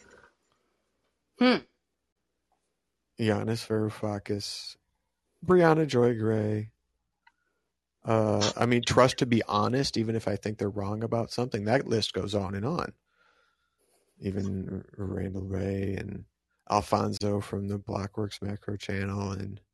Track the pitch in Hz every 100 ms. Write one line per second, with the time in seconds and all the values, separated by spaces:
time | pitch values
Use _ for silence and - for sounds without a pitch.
0 | - - - _ _ _ _ _ _ _
1 | _ _ _ - 254 180 - _ _ _
2 | _ _ _ _ _ _ _ _ _ _
3 | _ - 110 104 107 117 - 110 107 -
4 | 107 101 - 101 - - - - _ _
5 | _ _ _ _ 170 180 165 156 151 123
6 | 120 113 110 110 107 107 110 _ _ _
7 | _ _ _ _ _ _ _ _ _ _
8 | 117 113 107 104 104 - 117 120 117 -
9 | 127 - 127 117 - 104 110 127 135 113
10 | 113 113 107 98 107 107 104 101 98 107
11 | 113 117 113 - 127 110 104 135 - 113
12 | - - 104 101 95 98 117 175 - -
13 | _ _ _ _ _ _ _ _ _ _
14 | _ - 104 98 98 95 92 95 - -
15 | 95 92 92 95 95 95 98 98 98 95
16 | 98 92 - _ _ _ - 104 - 104
17 | 104 101 101 101 - 101 98 101 98 101
18 | 98 - 101 - 98 104 - 101 - 98
19 | 98 101 101 98 98 104 _